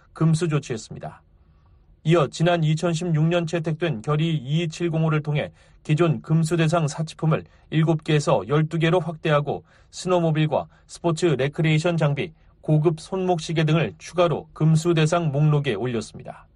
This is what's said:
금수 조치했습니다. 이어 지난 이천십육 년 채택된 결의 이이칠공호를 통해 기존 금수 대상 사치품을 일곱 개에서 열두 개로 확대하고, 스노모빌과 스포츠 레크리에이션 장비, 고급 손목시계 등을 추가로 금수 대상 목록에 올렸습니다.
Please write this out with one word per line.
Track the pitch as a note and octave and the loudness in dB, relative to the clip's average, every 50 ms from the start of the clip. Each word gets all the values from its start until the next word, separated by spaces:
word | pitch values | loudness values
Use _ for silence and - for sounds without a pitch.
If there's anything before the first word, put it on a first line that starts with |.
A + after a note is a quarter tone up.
| _ _ - | _ _ -4
금수 | - D#3+ D#3+ D#3+ D#3 F3+ E3+ | 0 2 2 2 2 0 0
조치했습니다. | D3+ C#3+ - - B2 A2 - - G2 - - E2 - - _ _ _ _ _ _ _ _ _ _ _ _ _ _ _ _ - | -2 -2 -2 -4 -8 -8 -10 -12 -14 -14 -14 -14 -16 -18 _ _ _ _ _ _ _ _ _ _ _ _ _ _ _ _ 0
이어 | D#3 E3 E3+ C#3+ A#2+ | 2 2 2 2 0
지난 | - - E3 F3 F3 F3 D#3+ | -2 0 2 2 2 2 2
이천십육 | D3+ D#3+ D#3 F3 F3 E3+ D#3 F3+ F3 E3 D3+ D#3 | 0 0 0 0 -2 -2 -2 -2 -2 0 2 2
년 | E3 F3 F3 E3+ | 2 2 0 -2
채택된 | D#3+ - E3+ D#3+ E3+ D#3 D#3 F3 E3+ C3+ G#2+ G#2+ | -2 -4 -4 -4 -4 -4 -4 -4 -4 -4 -4 -4
결의 | D3+ D3 D3+ D#3+ E3+ D#3+ C#3+ | -2 -2 0 0 -2 -2 -4
이이칠공호를 | A#2+ C3 D3 E3 F3 D#3+ - - F3 E3+ D#3 D#3+ D#3+ D#3+ D#3 D3+ D3 | -4 -2 -2 -2 -2 -4 -4 -4 -4 -2 -2 0 0 0 0 -2 -2
통해 | D3 D3 D3 G#2 E2+ - _ _ _ _ _ - | -2 -4 -4 -4 -6 -10 _ _ _ _ _ -4
기존 | - D3 D3 F3 E3 C3+ A2+ | 0 0 2 2 2 2 0
금수 | - - D#3+ E3 E3 D#3 F3 | 0 0 2 2 2 2 2
대상 | E3 E3 D#3 E3 F3 D#3+ C#3+ | 2 2 2 2 2 0 0
사치품을 | - - E3 D#3 - - - D#3+ D#3 G2 - - _ _ _ _ | -2 -4 -8 -8 -6 -4 0 0 0 0 -2 -8 _ _ _ _
일곱 | - D#3 D#3+ D#3+ E3+ D#3 - | 0 0 2 2 2 0 0
개에서 | - D#3 D3 C#3+ - A2+ G#2+ F#2 A2 | 0 0 0 2 2 0 0 0 0
열두 | C#3 D3+ D#3 D#3 - E3+ | 0 0 0 0 0 0
개로 | D#3 E3 E3+ F#3 | 0 2 2 2
확대하고, | D#3+ E3+ E3 - - E3+ D3+ D3 D3 D3 G#2 E2+ - _ _ _ _ _ - | 0 -2 -6 -6 -2 0 2 2 0 -2 -4 -6 -8 _ _ _ _ _ -18
스노모빌과 | - - F3+ F#3 F3 E3+ E3 D#3 D3+ D#3 D3+ C#3+ G2 E2+ - _ _ _ - | -8 -2 0 2 2 2 2 2 2 0 0 0 -2 -2 -4 _ _ _ -20
스포츠 | - - - F3 D#3+ D#3+ F3+ | -10 -4 -2 -2 0 2 2
레크리에이션 | F3 C#3+ A#2+ C3 D3 - - E3 D#3 D#3 D#3 - F3+ E3+ | 0 2 2 0 -2 -2 0 0 2 2 2 2 0 0
장비, | E3 D#3 D3 C#3+ - G#2 E2+ - _ _ _ _ _ | 0 0 0 0 -2 -6 -8 -12 _ _ _ _ _
고급 | - - D#3 D3+ D3+ F3 E3 D#3+ | -2 0 2 2 2 2 0 -2
손목시계 | - - - F#3+ F#3 F#3 F3+ E3 D#3+ - E3+ D3+ D#3+ | -4 -6 -6 -2 0 0 0 -2 -2 -4 -2 0 0
등을 | D3+ D#3 E3 C#3 G2+ - | 2 2 0 0 -2 -6
추가로 | - - - - E3+ F3 E3+ C#3+ G2 - - - | -10 -16 -6 0 0 2 2 0 -2 -6 -8 -4
금수 | - D#3 D#3 D#3+ D#3 D#3+ F3 F3 | 0 2 4 4 4 2 2 2
대상 | D#3+ D#3 D3+ F3+ F3 E3+ D3+ C3+ | 2 2 2 2 0 0 0 0
목록에 | C#3+ D3+ D3+ D3 D3 C#3 C#3 A2 | 2 2 2 2 2 0 -2 -2
올렸습니다. | F#2+ A#2 B2+ A#2+ A2 G#2 - - - - - - - - _ _ | -2 -4 -4 -4 -4 -6 -8 -12 -16 -16 -16 -18 -18 -20 _ _